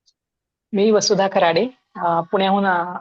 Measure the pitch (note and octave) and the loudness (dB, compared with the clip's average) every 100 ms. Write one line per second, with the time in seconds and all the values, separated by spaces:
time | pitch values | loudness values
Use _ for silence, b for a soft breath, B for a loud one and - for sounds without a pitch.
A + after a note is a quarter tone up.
0 | _ _ _ _ _ _ _ G3 G#3+ G#3 | _ _ _ _ _ _ _ 0 2 2
1 | - G3 G3 G3 E3+ E3 B3 - _ - | 2 0 0 2 2 2 -2 -6 _ -6
2 | F3 E3+ E3+ G3+ F#3+ G3+ G3 F3 F3 F3+ | -2 -2 -2 -2 0 0 0 -2 -4 -10